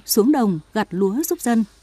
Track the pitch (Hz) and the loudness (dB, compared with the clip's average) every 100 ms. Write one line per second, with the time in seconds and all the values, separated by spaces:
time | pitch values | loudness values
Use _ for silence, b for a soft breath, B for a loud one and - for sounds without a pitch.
0 | - - 214 294 220 165 - 220 202 175 | 0 2 2 4 2 -2 -4 -6 -4 -2
1 | 196 220 339 339 247 233 214 _ | -2 -2 -4 -4 0 0 -2 _